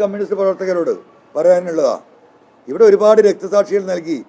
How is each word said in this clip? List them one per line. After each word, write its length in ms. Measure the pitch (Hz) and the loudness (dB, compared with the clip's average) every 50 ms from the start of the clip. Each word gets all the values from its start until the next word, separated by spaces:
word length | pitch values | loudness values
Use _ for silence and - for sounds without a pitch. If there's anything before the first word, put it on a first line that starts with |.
കമ്മ്യൂണിസ്റ്റ് 340 | 208 196 196 202 202 - 202 190 | -4 -4 -4 -6 -6 -6 -4 -2
പ്രവർത്തകരോട് 560 | 196 190 185 - 190 185 180 175 165 135 104 90 - _ _ _ _ _ - | -2 -2 -2 -2 -4 -4 -2 -2 -2 -4 -4 -6 -8 _ _ _ _ _ -4
പറയാനുള്ളതാ, 600 | 147 165 180 180 180 180 175 165 160 143 123 104 82 - _ _ _ _ _ _ _ _ _ _ _ _ - | 0 2 2 2 2 0 -4 -4 -2 -2 -2 -2 -4 -8 _ _ _ _ _ _ _ _ _ _ _ _ -6
ഇവിടെ 140 | 135 185 226 214 | 0 4 4 4
ഒരുപാട് 300 | 196 185 208 208 220 214 202 202 | 4 4 4 4 4 4 4 2
രക്തസാക്ഷികൾ 540 | 175 - 185 185 180 202 196 - 185 202 190 185 | 2 -2 -6 -4 -2 -2 -2 0 -2 -4 -4 -4
നൽകി 260 | 180 175 165 160 160 120 98 | -8 -8 -6 -8 -8 -8 -10